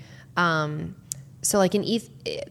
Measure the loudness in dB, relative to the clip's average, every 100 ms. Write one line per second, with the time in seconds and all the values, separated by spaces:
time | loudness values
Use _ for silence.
0 | -14 -20 -6 0 2 2 0 -4 -8 -10
1 | -12 -12 -16 -8 0 4 4 2 0 -2
2 | -4 -12 -10 -8 -10